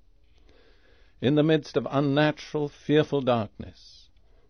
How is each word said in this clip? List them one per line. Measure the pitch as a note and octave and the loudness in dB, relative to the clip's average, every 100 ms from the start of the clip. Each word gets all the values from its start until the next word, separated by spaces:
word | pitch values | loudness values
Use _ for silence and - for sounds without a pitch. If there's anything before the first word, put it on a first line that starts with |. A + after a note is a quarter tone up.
| _ _ _ _ - - - - _ - - - | _ _ _ _ -20 -20 -20 -20 _ -20 -20 -4
In | A2+ D3 | 0 2
the | |
midst | D3+ D#3+ - D3+ | 4 2 0 -4
of | A#2 | -2
unnatural, | C#3 D3 C#3 D3+ D3+ - D#3 D3 | -2 0 2 0 0 -8 -6 -6
fearful | - - D3 D3+ C#3+ | -8 0 0 2 -2
darkness, | B2+ A#2 G#2 - E2+ - - - - _ - - | 0 0 -2 -10 -18 -18 -20 -20 -20 _ -20 -20